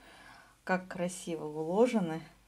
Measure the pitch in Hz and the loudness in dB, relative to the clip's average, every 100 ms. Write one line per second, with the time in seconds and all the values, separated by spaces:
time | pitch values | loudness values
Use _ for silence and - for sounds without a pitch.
0 | - - - - - - - 185 185 - | -18 -20 -20 -20 -20 -10 -2 -2 -2 -4
1 | 180 - - 156 151 151 160 190 247 226 | -4 -4 -6 -6 -4 -4 0 4 6 4
2 | 170 160 - - | 0 -4 -8 -20